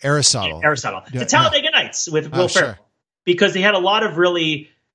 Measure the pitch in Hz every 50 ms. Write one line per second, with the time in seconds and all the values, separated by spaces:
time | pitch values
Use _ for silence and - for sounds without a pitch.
0 | - 139 147 147 131 - - 120 95 85 78 82 156 151 147 123 - 110 95 95
1 | - - 123 123 - - 277 311 330 302 294 285 294 311 302 240 - - - -
2 | - 175 151 156 151 165 - 180 180 170 - 190 151 123 98 - _ _ _ _
3 | _ _ _ _ _ 165 180 180 202 190 - 185 190 208 202 185 180 190 208 220
4 | 220 196 151 165 180 180 175 170 160 156 156 143 - - _ _ _ _